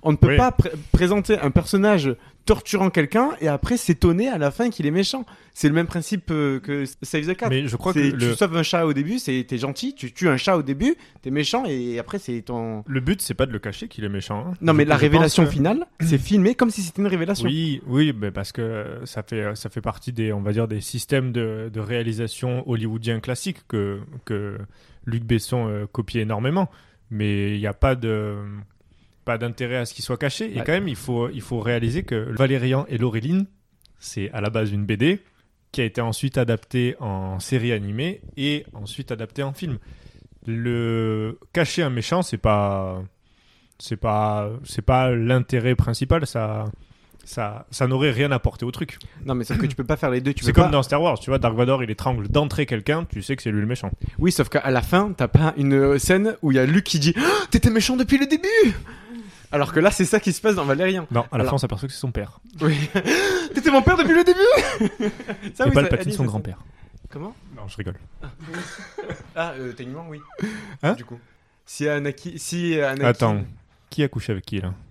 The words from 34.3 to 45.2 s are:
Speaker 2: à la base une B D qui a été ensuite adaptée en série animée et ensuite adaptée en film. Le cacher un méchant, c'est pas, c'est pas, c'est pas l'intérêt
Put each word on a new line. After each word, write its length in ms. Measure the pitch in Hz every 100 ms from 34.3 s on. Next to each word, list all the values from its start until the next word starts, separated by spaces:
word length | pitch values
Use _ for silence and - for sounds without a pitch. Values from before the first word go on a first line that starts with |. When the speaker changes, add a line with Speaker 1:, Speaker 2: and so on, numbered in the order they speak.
Speaker 2:
à 100 | 113
la 80 | 104
base 220 | 110 107
une 120 | 101 101
B 80 |
D 280 | 104 139 196 _ _ _ _ _
qui 100 | -
a 20 |
été 180 | 117 -
ensuite 380 | 117 107 139 135
adaptée 560 | 120 110 - 127 120 -
en 400 | 113 95 95 95
série 320 | - 131 120
animée 500 | 110 98 107 160 202 - -
et 300 | 139 147 147
ensuite 380 | 110 101 - 131
adaptée 320 | 113 110 -
en 100 | 139
film. 240 | 139 175 117 - - - - - - -
Le 920 | 113 120 120 117 113 110 110 110 - -
cacher 280 | - 160 -
un 80 | 151
méchant, 320 | 120 107 175
c'est 160 | 180 107
pas, 640 | 113 104 101 98 95 92 92 _ _ _ _ _ _ _
c'est 180 | - 110
pas, 520 | 117 107 107 104 104 117
c'est 200 | - -
pas 260 | - 127 127
l'intérêt 640 | 120